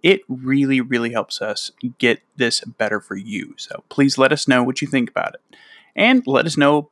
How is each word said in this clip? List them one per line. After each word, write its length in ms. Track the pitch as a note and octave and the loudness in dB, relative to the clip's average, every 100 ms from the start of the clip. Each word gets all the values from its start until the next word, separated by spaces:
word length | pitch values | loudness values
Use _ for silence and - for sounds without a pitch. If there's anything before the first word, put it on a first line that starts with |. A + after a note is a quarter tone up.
It 200 | E3+ F#3+ - | 4 2 0
really, 540 | C3 C3 C#3 C3+ C3 | -8 -2 0 2 0
really 300 | A#2 B2 A#2 | 0 -2 -2
helps 320 | A#2 - - | -4 -6 -8
us 300 | G#2+ G#2 - _ B2 - | -6 -6 -10 _ -12 -2
get 240 | B2 A2+ _ - | 0 0 _ -4
this 240 | A#2+ - | -2 -2
better 380 | - - G#2+ G#2 | -8 -6 -4 -4
for 140 | - G2 | -8 -14
you. 380 | G#2 G#2 - - | -10 -10 -10 -14
So 260 | - - _ | -16 -16 _
please 280 | - C#3 C3+ | 2 2 4
let 140 | C3 | 2
us 160 | D3+ - | 2 2
know 160 | B2+ | 2
what 180 | B2 B2+ | 2 -2
you 60 | C#3+ | -2
think 240 | C#3 A#2 | -2 -2
about 240 | - - - | -4 -8 -10
it. 220 | _ - _ - _ - | _ -20 _ -20 _ 0
And 300 | G#3+ B3+ A#3+ | 2 2 2
let 220 | C3+ E3 | 0 2
us 100 | D3 | 2
know 320 | C#3+ D3 D3 | 4 2 -2